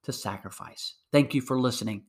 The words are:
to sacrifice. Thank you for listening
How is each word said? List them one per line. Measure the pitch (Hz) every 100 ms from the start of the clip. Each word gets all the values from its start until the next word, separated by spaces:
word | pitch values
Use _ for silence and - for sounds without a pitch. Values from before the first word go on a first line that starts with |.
to | -
sacrifice. | 127 104 101 95 - - - - - _
Thank | 147 139
you | 143
for | 123 131
listening | 127 123 110 101